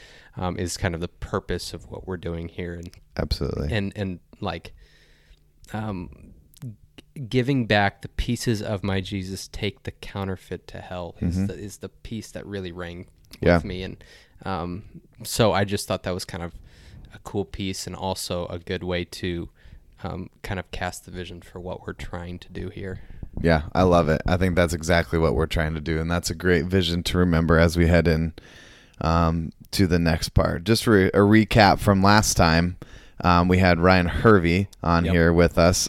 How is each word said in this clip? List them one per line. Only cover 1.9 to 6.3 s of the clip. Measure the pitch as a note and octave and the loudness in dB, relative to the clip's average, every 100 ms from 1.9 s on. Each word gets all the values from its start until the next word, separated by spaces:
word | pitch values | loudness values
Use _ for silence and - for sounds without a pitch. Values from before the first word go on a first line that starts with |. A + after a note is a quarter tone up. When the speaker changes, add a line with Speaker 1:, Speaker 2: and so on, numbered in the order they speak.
| - - | -16 -10
Speaker 1:
we're | F#2 | -10
doing | - E2+ E2+ | -8 -8 -10
here. | - F2 | -10 -10
And | F2 E2+ - _ - | -10 -14 -20 _ -8
Speaker 2:
Absolutely. | D#2+ - C#2 - C#2+ | -6 -4 -6 -4 -4
Speaker 1:
and, | A2 G2 | -4 -6
and, | G#2 F#2+ F2+ _ - | -6 -8 -8 _ -12
like, | G2 E2+ - - - _ _ _ _ - _ _ - | -10 -10 -14 -20 -20 _ _ _ _ -20 _ _ -14
um, | A2 A2 F#2+ F2+ - - | -10 -8 -8 -12 -16 -20